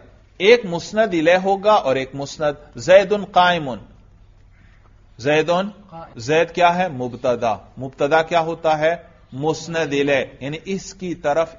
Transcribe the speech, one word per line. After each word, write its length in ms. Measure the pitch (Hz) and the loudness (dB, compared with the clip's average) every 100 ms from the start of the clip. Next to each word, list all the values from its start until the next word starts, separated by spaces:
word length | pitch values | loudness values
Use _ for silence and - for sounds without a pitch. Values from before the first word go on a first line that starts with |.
| - - _ - | -16 -20 _ 0
एक 260 | 190 240 185 | 4 4 2
मुस्नद 480 | 170 - 214 220 | -8 -4 -2 0
इलैह 260 | 170 160 185 | 2 4 2
होगा 340 | 190 196 202 208 | 2 0 2 2
और 220 | 135 131 | 2 -2
एक 160 | 131 | -4
मुस्नद। 420 | 139 139 - 151 143 - 123 | -8 -12 -4 -4 -4 -10 -6
"ज़ैदुन 460 | 117 190 190 202 | 6 6 6 -2
कायमुन", 560 | 185 180 180 170 139 104 - - - - - _ - - - - _ - - - | 0 2 4 2 -4 -10 -14 -20 -20 -20 -20 _ -20 -20 -20 -20 _ -20 -20 -8
ज़ैदुन, 520 | 127 156 156 175 202 - - 165 - - | 0 0 2 -2 -4 -10 -20 -20 -20 -10
ज़ैद 320 | 117 160 170 | -2 0 0
क्या 180 | 175 175 | 2 2
है? 240 | 175 185 | 2 -2
मुब्तदा। 800 | 127 123 101 127 117 117 98 - - | -4 -8 -4 -4 -2 -2 -4 -10 -14
मुब्तदा 440 | 131 - 143 160 | -12 -4 0 2
क्या 180 | 160 170 | 2 0
होता 340 | 160 165 160 | -2 -2 -2
है? 440 | 156 156 170 - - - | 0 0 -2 -8 -20 -18
मुस्नद 580 | 131 156 156 - 165 156 | -6 -4 -4 -4 -4 -2
इलैह, 360 | 139 143 135 - - | 0 0 0 -2 -8
यानी 140 | 135 156 | -12 -10
इसकी 580 | 190 196 - - 180 | -8 -8 -10 -12 -10
तरफ 440 | 156 147 151 160 | -6 -2 -2 -2